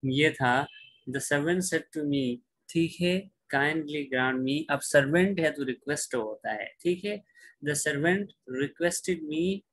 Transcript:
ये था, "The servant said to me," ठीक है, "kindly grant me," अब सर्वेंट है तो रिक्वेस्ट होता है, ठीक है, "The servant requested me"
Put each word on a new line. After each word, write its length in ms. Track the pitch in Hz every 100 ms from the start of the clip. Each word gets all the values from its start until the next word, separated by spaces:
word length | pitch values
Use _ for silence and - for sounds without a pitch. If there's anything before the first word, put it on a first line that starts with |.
| 135
ये 240 | 131 151
था, 360 | 151 131 123 143 - - _ -
"The 120 | 135
servant 400 | - 143 147 180
said 220 | 180 160 156 160
to 80 | 147
me," 320 | 143 127 120 _ _ _
ठीक 280 | 165 165 165
है, 300 | 175 185 190 _ _ 139
"kindly 480 | 143 156 151 147 139
grant 300 | 131 131 127 131
me," 160 | 143 156
अब 100 | 143
सर्वेंट 600 | - 147 139 165 190 190
है 120 | 160
तो 120 | 143
रिक्वेस्ट 520 | 135 120 - 147 - 127
होता 360 | 110 107 110
है, 140 | 107 101
ठीक 400 | - 175 180 202
है, 180 | 208 - _ - _ 147
"The 100 | 147
servant 480 | - 143 160 185 202 _ - 127
requested 600 | 139 - 170 175 - 175 156
me" 300 | 156 175 196 _